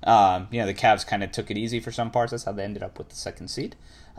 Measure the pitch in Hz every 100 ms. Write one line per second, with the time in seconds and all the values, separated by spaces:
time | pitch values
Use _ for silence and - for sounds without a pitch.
0 | - 113 98 92 92 120 101 98 117 104
1 | - 101 98 - - 104 113 120 117 120
2 | 113 123 117 117 - 104 101 101 92 -
3 | - - 98 - 87 - - - - -
4 | -